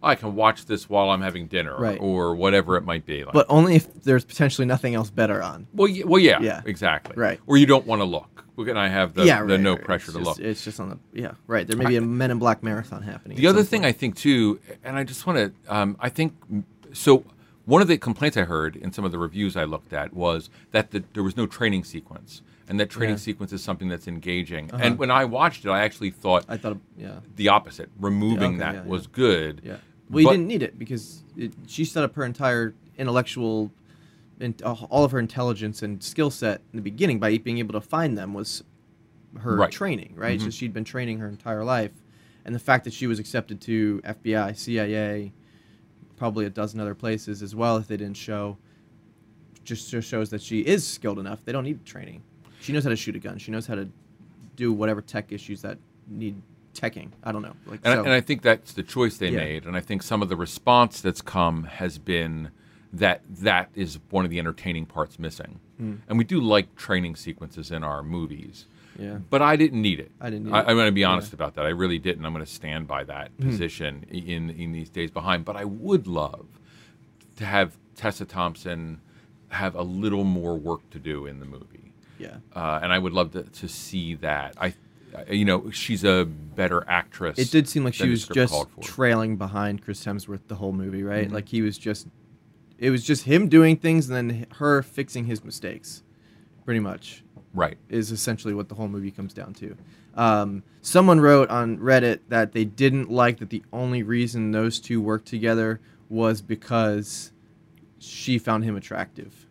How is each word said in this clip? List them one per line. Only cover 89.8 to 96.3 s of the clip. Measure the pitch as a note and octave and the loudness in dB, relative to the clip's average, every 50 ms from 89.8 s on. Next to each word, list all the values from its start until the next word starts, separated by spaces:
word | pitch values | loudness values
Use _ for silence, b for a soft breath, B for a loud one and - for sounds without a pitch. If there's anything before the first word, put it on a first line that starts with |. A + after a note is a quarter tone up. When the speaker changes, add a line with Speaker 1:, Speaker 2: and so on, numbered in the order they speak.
| - | -8
Speaker 2:
Chris | - G2+ F#2+ - | -10 -12 -10 -8
Hemsworth | G#2+ G2+ G2+ F#2+ - G2+ G2 _ _ | -8 -8 -8 -8 -10 -14 -14 _ _
the | A2 | -12
whole | F#2+ G#2 G2 F#2+ | -8 -6 -6 -4
movie, | F#2+ F#2+ F#2+ F#2+ G2 G2 | -4 -6 -6 -6 -6 -6
right? | G2+ G2+ G#2+ G#2+ | -4 -2 -2 -2
Speaker 1:
Mm-hmm. | G2+ G#2 | -2 -4
Speaker 2:
Like, | G#2 G#2 - | -8 -8 -4
he | - A2+ | -2 -2
was | A2 G#2+ G2+ - | -2 -2 -2 -4
just, | - A2 G#2 - - - _ _ _ _ - _ _ _ _ _ _ _ _ _ | -6 -6 -6 -6 -8 -18 _ _ _ _ -20 _ _ _ _ _ _ _ _ _
it | A#2 C3 | 0 0
was | C3 B2+ A#2 | 0 0 2
just | - D3+ C3 - | 0 -2 0 2
him | C3 C#3+ E3+ G#3 F3+ | 2 4 4 4 8
doing | C#3+ D#3+ D#3+ D#3+ D#3+ D#3+ | 8 8 10 8 6 4
things | - E3+ D#3+ E3 D3+ B2+ | 4 2 2 2 2 2
and | B2+ B2+ A#2+ A#2 | -2 -2 -2 -2
then | A#2 A2+ | -4 -6
h-, | A#2 - - - | -8 -12 -10 -2
her | D3 D3 D3 C#3 C3 | 2 2 2 2 2
fixing | - - - C#3 - - B2+ A#2 | -2 -6 -8 -8 -6 -6 -6 -4
his | A#2 A#2 G#2 - | -4 -4 -6 -8
mistakes, | - - - - F#2 - - _ - - - _ _ b b b b | -12 -16 -12 -10 -12 -12 -12 _ -18 -20 -20 _ _ b b b b